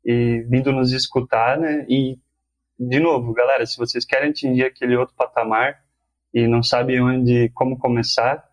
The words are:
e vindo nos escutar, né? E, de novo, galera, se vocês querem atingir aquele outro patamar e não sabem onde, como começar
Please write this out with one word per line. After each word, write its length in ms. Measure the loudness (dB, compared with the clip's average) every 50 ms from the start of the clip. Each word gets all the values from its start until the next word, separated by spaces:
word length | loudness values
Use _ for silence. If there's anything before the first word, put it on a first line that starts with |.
| _
e 400 | 0 0 0 2 0 0 -2 -2
vindo 240 | 0 0 2 2 2
nos 200 | 0 2 0 0 0
escutar, 640 | -2 -4 -2 -2 -4 -2 0 0 0 2 0 0
né? 260 | 0 -2 -2 -2 -4 -2 0
E, 300 | 0 0 0 -2 -6 -10 _ _ _ _ _ _ _ _ _ _ _ -8
de 200 | -4 -2 0 2
novo, 340 | 2 2 2 0 -2 -2 0
galera, 320 | 0 2 2 2 0 0
se 100 | -4 -4
vocês 280 | -8 -6 -6 -4 -6 -4
querem 240 | -2 -2 0 0 -2
atingir 360 | -4 -2 -2 0 0 2 0
aquele 300 | 0 _ -4 -2 0 0
outro 200 | 0 0 -4 _
patamar 640 | _ -4 -2 _ -4 -2 0 0 0 0 -2 -4 _ _ _ _ _ _ _ _ _ _ _
e 140 | 0 0 2
não 140 | 2 2 2
sabem 400 | 2 2 0 0 0 0 0 2
onde, 480 | 2 2 2 2 2 2 2 2 2 0 0
como 240 | -2 -2 -2 -2 -2
começar 640 | -2 0 0 0 0 -2 -2 0 0 0 -2 -4 _ _